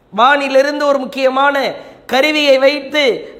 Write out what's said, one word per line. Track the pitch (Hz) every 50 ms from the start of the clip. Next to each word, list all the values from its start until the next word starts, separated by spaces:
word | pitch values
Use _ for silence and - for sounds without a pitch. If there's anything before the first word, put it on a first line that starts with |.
| _ _ -
வானிலிருந்து | 208 233 269 285 285 277 269 269 269 277 294 294 294 294
ஒரு | 285 277 269
முக்கியமான | 262 - - 262 262 254 254 269 277 285 277 277 247 - - - - - - - _
கருவியை | - 240 262 294 302 302 302 294 285 269 262
வைத்து | 269 277 294 285 269 262 277 302 285 247 196 - - - -